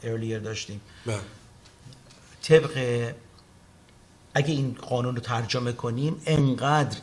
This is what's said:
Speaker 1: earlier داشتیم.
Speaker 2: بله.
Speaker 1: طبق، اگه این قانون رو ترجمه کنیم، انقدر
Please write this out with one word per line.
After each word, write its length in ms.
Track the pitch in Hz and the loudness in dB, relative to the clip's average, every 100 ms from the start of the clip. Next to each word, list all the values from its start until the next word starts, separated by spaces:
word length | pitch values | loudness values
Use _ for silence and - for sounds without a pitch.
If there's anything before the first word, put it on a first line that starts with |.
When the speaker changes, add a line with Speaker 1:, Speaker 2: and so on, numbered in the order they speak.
Speaker 1:
earlier 420 | 117 113 110 110 | -6 -4 -4 -4
داشتیم. 360 | 110 107 - 101 - - 117 | -6 -8 -8 -12 -14 -10 -6
Speaker 2:
بله. 100 | 104 95 - - - - - - - - - - - | -6 -6 -18 -20 -20 -20 -20 -20 -20 -20 -20 -20 -4
Speaker 1:
طبق، 280 | - 160 156 135 123 120 120 143 - - - - - - - - - - - | 6 6 6 -2 0 0 -2 -8 -18 -20 -20 -20 -20 -20 -20 -20 -20 -20 -4
اگه 160 | 147 147 | -2 0
این 260 | 147 135 117 | 0 -2 -4
قانون 340 | - 123 123 120 | -2 -2 0 -4
رو 40 | |
ترجمه 520 | 117 117 113 127 120 | -2 -2 -2 -2 -2
کنیم، 500 | 120 120 117 147 - - | -4 -4 -2 -2 -2 2
انقدر 720 | 156 135 123 135 151 131 - | 4 4 4 2 2 2 -2